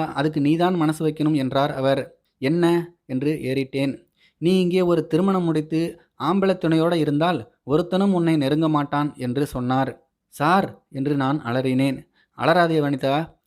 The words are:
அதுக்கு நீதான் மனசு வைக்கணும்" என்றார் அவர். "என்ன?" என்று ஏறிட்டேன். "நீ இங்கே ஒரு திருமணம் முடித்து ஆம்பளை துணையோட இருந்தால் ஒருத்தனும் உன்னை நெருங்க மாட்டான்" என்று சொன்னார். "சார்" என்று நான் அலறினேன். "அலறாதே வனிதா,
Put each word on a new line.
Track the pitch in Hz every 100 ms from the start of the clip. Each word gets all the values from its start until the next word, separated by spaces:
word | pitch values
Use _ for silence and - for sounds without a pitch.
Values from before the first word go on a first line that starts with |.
| 156
அதுக்கு | 139 151 151
நீதான் | 143 165 175 180
மனசு | 156 156
வைக்கணும்" | 156 156 151 151
என்றார் | 131 135 147
அவர். | 139 135 131 - - _ _
"என்ன?" | 131 170 170 170 170 - -
என்று | 131 143 156
ஏறிட்டேன். | 127 135 135 139 139 - _ _ _ _
"நீ | 165 185
இங்கே | 180 185
ஒரு | 175 165 156
திருமணம் | 160 196 190
முடித்து | 170 151 156 160 165 - _ -
ஆம்பளை | 147 190 190 185
துணையோட | 160 160 165
இருந்தால் | 170 147 147 175 151 107 _ 127
ஒருத்தனும் | 156 175 185 202
உன்னை | 180 165 156
நெருங்க | 135 151 160
மாட்டான்" | 151 143 147 147 -
என்று | 127 127 143
சொன்னார். | 131 123 131 131 - _ _ _
"சார்" | - 147 190 165 - _
என்று | 135 139 143
நான் | 131 147
அலறினேன். | 120 127 131 127 135 131 - _ _ -
"அலறாதே | 135 175 170 160
வனிதா, | 143 139 135 147 170 -